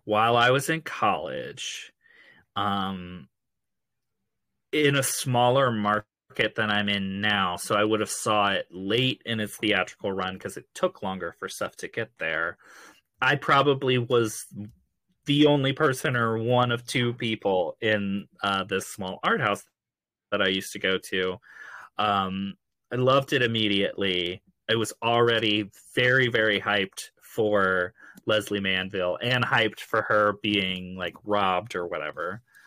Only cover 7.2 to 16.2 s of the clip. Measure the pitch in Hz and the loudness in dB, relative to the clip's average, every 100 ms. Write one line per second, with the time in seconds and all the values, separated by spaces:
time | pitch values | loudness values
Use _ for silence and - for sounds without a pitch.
7.2 | 107 104 95 90 - 107 107 107 104 - | 0 0 0 -2 -2 0 2 2 -2 -4
8.2 | - 107 101 92 - 90 95 117 131 123 | 0 2 2 0 -4 -8 -2 0 0 -2
9.2 | - 113 107 - 107 98 - - 104 95 | -6 -4 -6 -4 0 2 0 -4 -6 -4
10.2 | 92 92 101 - - - 185 - 101 95 | -4 -6 -10 -12 -16 -4 -4 -2 -8 -6
11.2 | 85 - 95 - 95 - 87 - 113 _ | -8 -10 -12 -8 -8 -8 -12 -8 -10 _
12.2 | 82 80 82 85 - - - - _ _ | -4 -2 -4 -8 -20 -20 -20 -20 _ _
13.2 | 131 139 - 143 139 135 131 127 117 123 | 0 0 2 4 4 2 2 0 2 0
14.2 | 113 - - 98 104 - _ _ _ _ | 0 -4 -14 -14 -16 -16 _ _ _ _
15.2 | - 143 147 147 135 135 151 131 156 123 | -2 4 6 6 2 2 0 2 -2 0